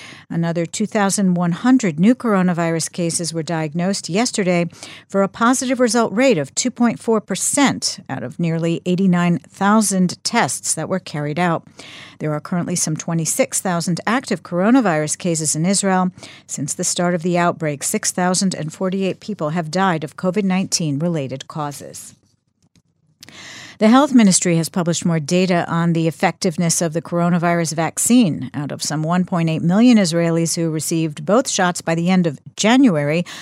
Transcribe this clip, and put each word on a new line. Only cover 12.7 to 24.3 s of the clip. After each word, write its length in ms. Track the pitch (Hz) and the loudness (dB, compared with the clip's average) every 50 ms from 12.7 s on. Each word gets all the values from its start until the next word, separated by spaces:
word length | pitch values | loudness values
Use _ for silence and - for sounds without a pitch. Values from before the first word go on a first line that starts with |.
| 180 | -4
some 200 | 170 - 165 156 | -4 -2 -4 -4
twenty-six 640 | - - - 165 165 160 - - - 254 - - - | -4 -4 -4 -4 -2 -2 -2 0 -2 -2 -2 -2 -4
thousand 420 | - 196 175 170 156 185 170 - - | -2 -2 -2 -2 -2 -2 -4 -2 -2
active 380 | - 220 269 262 - 202 160 - | -2 -2 -2 -2 -4 -6 -6 -6
coronavirus 720 | - 180 175 185 220 247 269 226 190 160 151 151 151 - | -4 -2 0 2 4 4 4 4 4 2 0 0 -2 -4
cases 380 | - - 180 165 156 160 147 - | -4 -2 -2 -2 -2 -2 -2 -2
in 100 | 156 165 | 0 0
Israel. 460 | 180 202 180 202 190 185 185 185 180 180 - - - - - - | 0 0 0 2 2 2 2 2 0 -2 -8 -14 -20 -20 -20 -16
Since 300 | - - - 135 151 - | -12 -8 -6 -6 -6 -6
the 80 | - 180 | -4 -4
start 320 | - - - 175 175 175 | -4 -2 -2 0 0 0
of 80 | 170 156 | -2 -2
the 160 | 185 170 175 | 0 0 2
outbreak, 440 | 175 175 - - 160 151 147 139 - | 2 0 0 -2 -4 -6 -4 -4 -4
six 200 | - - 214 - - | -4 -4 -4 -4 -4
thousand 420 | - 185 180 180 185 170 196 185 170 | -2 0 0 0 0 0 0 -2 -2
and 200 | - 151 156 - | -4 -6 -8 -6
forty-eight 480 | - 190 185 185 196 190 185 - - | -6 -4 -4 -2 -2 -2 -4 -4 -6
people 300 | - - 208 - 165 151 | -8 -10 -6 -6 -4 -4
have 200 | 160 180 165 156 | -2 -4 -4 -4
died 320 | 151 185 190 190 165 156 156 | -2 0 0 0 0 -2 -4
of 140 | 143 - | -8 -8
covid 260 | - - 185 175 214 196 | -4 -4 -2 -2 0 0
nineteen 560 | 190 185 185 190 - - - 175 151 139 139 | 0 0 -2 -2 -2 -4 -2 -2 -2 -2 -2
related 480 | 165 175 170 156 135 123 131 135 - | -2 -2 -2 -4 -4 -6 -8 -10 -12
causes. 680 | - - 160 147 143 143 - 85 69 - - - - - _ _ _ _ _ _ _ _ _ _ _ _ _ _ _ _ _ _ _ _ _ - - - - - - - - - - - - | -12 -8 -8 -8 -8 -8 -12 -14 -16 -16 -16 -18 -20 -20 _ _ _ _ _ _ _ _ _ _ _ _ _ _ _ _ _ _ _ _ _ -20 -20 -20 -20 -20 -20 -18 -18 -20 -20 -2 2
The 80 | 208 | 4
Health 260 | 220 240 269 294 285 262 | 6 6 6 6 6 6
Ministry 440 | 247 220 190 | 6 6 6